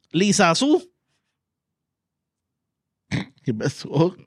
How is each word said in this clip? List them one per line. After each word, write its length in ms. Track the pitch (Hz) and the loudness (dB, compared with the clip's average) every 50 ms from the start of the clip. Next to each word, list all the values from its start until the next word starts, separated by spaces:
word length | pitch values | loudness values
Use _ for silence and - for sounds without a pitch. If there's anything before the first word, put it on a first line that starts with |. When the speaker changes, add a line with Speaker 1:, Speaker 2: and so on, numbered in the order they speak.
| _ _ | _ _
Speaker 1:
Lisa 420 | - 160 202 208 190 - 196 170 165 | -2 0 0 2 2 2 2 2 2
Su. 340 | - 262 294 311 359 - - _ _ _ _ _ _ _ _ _ _ _ _ _ _ _ _ _ _ _ _ _ _ _ _ _ _ _ _ _ _ _ _ _ _ _ _ _ _ _ _ _ _ _ - - - 196 - - _ _ | 2 2 2 2 2 0 -4 _ _ _ _ _ _ _ _ _ _ _ _ _ _ _ _ _ _ _ _ _ _ _ _ _ _ _ _ _ _ _ _ _ _ _ _ _ _ _ _ _ _ _ -8 -8 -8 -8 -8 -14 _ _
Speaker 2:
¿Qué 120 | 135 117 | -8 -6
pasó? 640 | 107 123 143 - - - - - 147 165 185 - - - | -4 -4 -6 -6 -8 -10 -6 -2 -2 -2 -2 -2 -8 -18